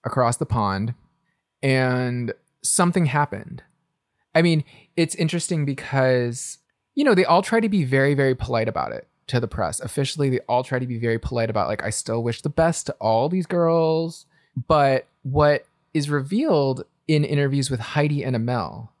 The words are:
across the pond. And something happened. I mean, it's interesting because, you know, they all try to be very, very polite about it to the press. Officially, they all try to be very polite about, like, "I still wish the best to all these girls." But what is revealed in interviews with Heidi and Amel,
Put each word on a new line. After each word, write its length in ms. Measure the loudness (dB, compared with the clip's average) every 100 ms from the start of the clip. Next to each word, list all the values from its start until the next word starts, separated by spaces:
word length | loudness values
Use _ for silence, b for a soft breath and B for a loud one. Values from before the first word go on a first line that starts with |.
across 340 | -6 0 0 0
the 80 | -2
pond. 480 | 0 0 0 -4 -6 _ _ _ _ _ _
And 720 | 0 0 2 0 -2 -4 -6 -8 _ _
something 440 | -4 2 2 2 0
happened. 560 | 0 -2 -6 -12 -16 -18 _ _ _ _ _ _
I 80 | 2
mean, 220 | 4 2 0 b b -2
it's 200 | -2 0
interesting 500 | -2 -2 -2 -2 -2
because, 920 | -4 -4 0 2 2 0 -4 -12 -16 _ _ _ 0
you 80 |
know, 100 | 4
they 120 | 4 4
all 160 | 4
try 180 | 4 0
to 100 | 2
be 140 | 0
very, 300 | 2 2 2
very 220 | 4 2 0
polite 320 | -2 -2 -2
about 240 | -4 -6
it 160 | -8 -14 _ -4
to 120 | -2
the 80 | -2
press. 320 | -4 -4 -4
Officially, 500 | -8 -4 -4 -2 -2
they 100 | -2 0
all 140 | -2
try 160 | 0 -4
to 80 | -4
be 100 | -4
very 200 | -2 -2
polite 300 | -2 -2 -2
about, 180 | 0 -2
like, 160 | -2
"I 60 | -4
still 320 | -6 -4 -4
wish 200 | -2 -4
the 80 | -4
best 380 | 0 0 0 -6
to 60 |
all 360 | -4 0 2 2
these 160 | -2 -2
girls." 800 | 0 2 2 2 0 -2 -8 -20 _ _ -10 0
But 400 | 4 4 2 -2 _
what 420 | -4 4 4 4 -2 _ _
is 160 | -4 -2
revealed 760 | -2 -2 -2 2 2 2 -2 -8 _ 0
in 160 | 2
interviews 460 | 2 0 0 0 -2
with 100 | -4
Heidi 440 | -4 -2 0 0
and 120 | -2 -2
Amel, 560 | -2 -4 -4 -10 -16 _